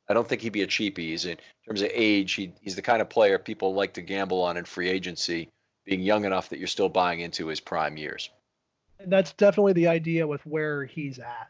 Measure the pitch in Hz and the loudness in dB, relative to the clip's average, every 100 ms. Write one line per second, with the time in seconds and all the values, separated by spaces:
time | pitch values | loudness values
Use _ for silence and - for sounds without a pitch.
0 | - 110 117 117 110 101 92 - 107 98 | 0 0 0 -4 -2 -2 -2 -2 -2 -4
1 | 82 82 90 85 - _ - 104 101 120 | -6 -6 -6 -8 -14 _ -8 -4 -2 2
2 | 107 101 90 - 92 - 104 92 - 113 | 4 4 2 -4 -8 -12 -12 -4 0 2
3 | 104 117 104 95 - 107 95 95 98 - | 2 4 4 4 -2 -4 -2 0 -2 -4
4 | 87 98 95 92 87 87 87 90 90 95 | -8 -4 -2 0 0 -2 -6 -4 -2 -2
5 | 90 82 - 85 80 _ _ _ - 95 | -4 -6 -4 -4 -6 _ _ _ -6 -2
6 | 95 107 101 95 - 73 90 - 95 92 | 2 2 2 -2 -4 -8 -6 0 0 2
7 | 90 85 85 - 80 78 - 85 76 78 | 2 0 -6 -8 -6 -8 -6 -4 -4 -4
8 | 73 - - _ _ _ _ _ _ - | -10 -10 -12 _ _ _ _ _ _ -14
9 | 185 190 - - 202 208 202 175 170 165 | 2 2 2 4 6 8 6 6 4 4
10 | 160 165 156 143 151 156 151 147 131 - | 0 0 0 -4 -4 -4 -2 -4 -6 -8
11 | 143 123 120 120 | -8 -10 -12 -12